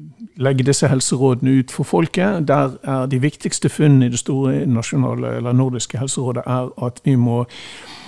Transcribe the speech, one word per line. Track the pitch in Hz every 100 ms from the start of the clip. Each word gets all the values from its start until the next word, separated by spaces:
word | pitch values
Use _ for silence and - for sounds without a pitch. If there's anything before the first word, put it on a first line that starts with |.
| 156 - 226 -
legge | 131 139
disse | 127 139 139
helserådene | 131 - 131 135 123 131 135
ut | 127
for | -
folket. | 147 175 165 - 185 196 143
Der | 143 139 127
er | - 135 127
de | 135
viktigste | 143 - - - 151
funnene | - 151 139 123
i |
det | 120
store | - 135 135 139 143
nasjonale | 117 113 147 127 120 123 120
eller | 120
nordiske | 123 131 123 - 110
helserådet | 131 - 127 120 -
er | 127 127 -
at | 120 -
vi | - 131
må, | 120 120 120 - - - - -